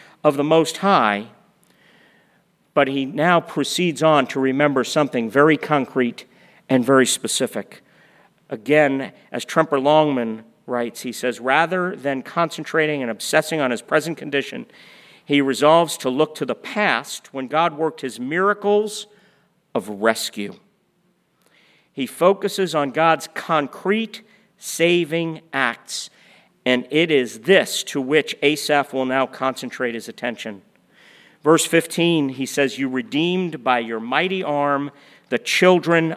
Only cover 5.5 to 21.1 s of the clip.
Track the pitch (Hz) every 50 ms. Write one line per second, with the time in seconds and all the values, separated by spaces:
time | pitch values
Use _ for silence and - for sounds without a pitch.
5.5 | 156 - - - 151 139 123 - - 131 123 120 - - - _ _ _ _ _
6.5 | _ _ _ - 131 127 117 127 139 131 127 - - - - 113 - - 131 -
7.5 | - 110 - - - - _ _ _ _ _ _ _ _ _ _ _ _ _ _
8.5 | 139 113 104 127 147 151 147 139 139 135 131 - - - _ _ - 123 - -
9.5 | - 165 160 - 147 135 131 143 151 156 151 151 139 127 117 113 110 110 110 _
10.5 | _ _ _ - 123 120 120 117 - - - 127 110 - - 127 113 113 117 131
11.5 | 135 156 170 160 185 185 180 185 180 156 131 143 135 131 123 - - 170 170 156
12.5 | - - - - - 160 151 156 151 139 127 117 110 - - - - 156 151 -
13.5 | 165 156 139 127 120 110 - - 147 156 151 165 156 - - 151 139 139 131 -
14.5 | - 127 117 - - - - - - - - - - - _ - 147 143 139 135
15.5 | 123 107 143 151 160 170 170 151 - - - 131 127 139 156 151 - - 143 123
16.5 | 117 - - - - 214 208 175 123 117 139 - - - - - - 135 131 117
17.5 | 147 156 170 165 151 147 160 156 - - 139 127 107 117 123 135 160 175 190 208
18.5 | 208 202 202 202 208 208 214 208 - - - - _ _ _ _ _ _ _ _
19.5 | _ _ _ _ - 117 95 104 104 98 107 113 110 - - - - 104 101 98
20.5 | 95 - _ _ _ _ _ _ _ _ _ _